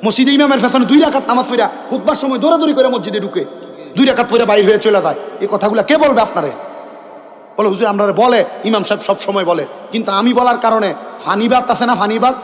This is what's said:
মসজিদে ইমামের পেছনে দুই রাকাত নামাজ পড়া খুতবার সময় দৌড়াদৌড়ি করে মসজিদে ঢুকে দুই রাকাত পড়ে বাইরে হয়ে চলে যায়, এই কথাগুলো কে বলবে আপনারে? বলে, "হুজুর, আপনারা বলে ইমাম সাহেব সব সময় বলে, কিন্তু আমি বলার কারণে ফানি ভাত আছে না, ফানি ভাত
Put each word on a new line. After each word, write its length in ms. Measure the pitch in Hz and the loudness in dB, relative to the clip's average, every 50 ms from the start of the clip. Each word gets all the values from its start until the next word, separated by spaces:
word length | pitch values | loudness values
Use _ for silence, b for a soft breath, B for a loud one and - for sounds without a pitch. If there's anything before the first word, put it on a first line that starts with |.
| 160 | -2
মসজিদে 260 | 214 208 - 262 269 | -2 0 2 2 4
ইমামের 280 | 277 277 294 285 277 262 | 4 4 4 4 2 2
পেছনে 240 | 202 247 240 262 247 | 2 2 2 2 2
দুই 140 | 196 254 294 | 4 4 4
রাকাত 240 | 320 294 285 277 277 - | 4 4 2 -2 -2 0
নামাজ 180 | 240 254 254 - | -2 -2 0 -2
পড়া 200 | 240 240 220 190 - - - - | 0 0 0 -2 -2 -8 -10 -8
খুতবার 260 | - 262 190 240 302 | -8 -2 -2 -2 -2
সময় 240 | - - 269 262 240 | 0 -2 -4 -2 0
দৌড়াদৌড়ি 340 | 202 302 339 320 320 320 294 | 2 2 2 2 2 0 2
করে 140 | 262 262 262 | 2 2 2
মসজিদে 320 | 247 233 180 - 196 208 | 2 -2 -4 -4 -6 -6
ঢুকে 260 | 190 196 - 180 139 - - - - - - - - - - - | -6 -4 -6 -6 -6 -6 -10 -16 -16 -18 -18 -18 -18 -12 0 2
দুই 80 | 277 | 2
রাকাত 220 | 269 262 254 240 - | 2 4 0 0 0
পড়ে 160 | 208 233 240 | 2 0 2
বাইরে 220 | 214 208 208 208 190 | 4 4 4 4 4
হয়ে 100 | 214 208 | 4 4
চলে 240 | 208 220 208 196 | 2 2 2 2
যায়, 140 | 165 165 139 - - - - - | 2 0 -2 -4 -8 -12 -10 -6
এই 80 | - 196 | -6 -4
কথাগুলো 320 | - 196 196 214 208 226 196 | -2 0 0 0 0 0 0
কে 140 | - 294 311 | 2 2 4
বলবে 240 | 311 294 269 226 | 4 4 4 2
আপনারে? 300 | 220 - - 175 160 143 120 - - - - - - - - - - - - - - - - - - - - - | 0 0 -2 -4 -6 -6 -8 -10 -14 -16 -16 -18 -18 -18 -20 -20 -20 -20 -20 -20 -20 -20 -20 -20 -20 -18 -4 -2
বলে, 120 | 214 208 | 0 0
"হুজুর, 180 | 196 185 226 214 | 0 0 0 0
আপনারা 260 | 202 202 208 202 190 | 0 0 0 0 2
বলে 320 | 160 233 247 240 226 180 - - - - | 2 4 4 4 2 2 0 -4 -6 -4
ইমাম 200 | 202 226 208 185 | -2 0 0 0
সাহেব 180 | - 208 202 | -2 -4 -4
সব 180 | - - 196 196 | 0 -2 -2 -2
সময় 260 | - - 196 196 185 | -2 -4 -2 -2 0
বলে, 200 | 170 175 160 143 127 - - - - | 0 0 -2 -2 -8 -10 -18 -18 -8
কিন্তু 200 | - 226 226 - | -8 -6 -4 -2
আমি 220 | 196 196 214 240 247 | -2 2 2 2 2
বলার 240 | 240 247 247 240 240 | 4 2 2 0 2
কারণে 360 | 240 226 220 220 214 190 156 - - - - - - | 0 0 0 2 0 -2 -4 -6 -10 -16 -18 -12 -6
ফানি 240 | - 185 202 220 233 | -4 -2 -2 0 2
ভাত 220 | 254 254 247 254 | 2 0 2 0
আছে 140 | 240 - 247 | -2 -2 0
না, 100 | 240 247 | 0 0
ফানি 240 | 180 202 208 214 226 | 0 0 -2 0 2
ভাত 160 | 220 254 262 - | 2 0 0 0